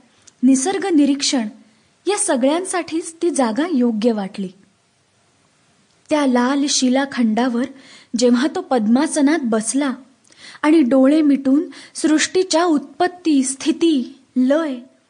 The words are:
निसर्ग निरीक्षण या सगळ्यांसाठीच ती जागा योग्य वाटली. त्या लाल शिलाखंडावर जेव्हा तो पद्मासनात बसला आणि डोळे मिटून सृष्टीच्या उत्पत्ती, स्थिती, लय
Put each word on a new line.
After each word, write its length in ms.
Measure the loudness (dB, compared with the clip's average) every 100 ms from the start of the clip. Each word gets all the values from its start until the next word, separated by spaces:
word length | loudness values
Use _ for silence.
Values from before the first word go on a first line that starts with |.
| _ _ _ _
निसर्ग 440 | 2 2 0 -4 0
निरीक्षण 640 | 2 2 0 -2 -4 -4 -10 _ _ _ _ -6
या 120 | -4
सगळ्यांसाठीच 960 | -2 0 0 0 -4 -6 -6 -8 -8 -6
ती 80 | -4
जागा 360 | -2 -2 -2 -2
योग्य 400 | 0 0 0 -2
वाटली. 360 | -2 -6 -8 -10 -12 _ _ _ _ _ _ _ _ _ _ _ _ _ _ _
त्या 160 | -2 0
लाल 400 | 0 0 0 -2
शिलाखंडावर 960 | 0 0 0 -2 -2 -2 0 -2 -2 -6 -10 -20 -20 _ 0
जेव्हा 280 | 2 2 0
तो 60 | -4
पद्मासनात 800 | -2 -2 2 2 2 0 0 0
बसला 500 | 0 -2 -2 -4 -4 -6 -14 _ _ _ -20 -4
आणि 200 | 2 4
डोळे 400 | 4 4 4 4
मिटून 480 | 4 2 2 0 0 -8 -18
सृष्टीच्या 680 | -4 0 2 0 0 0 0
उत्पत्ती, 800 | 2 0 -2 -4 -4 -2 0 0
स्थिती, 760 | 0 -4 -4 0 2 0 -2 -12 _ -2
लय 400 | 2 2 -2 -6 -12 _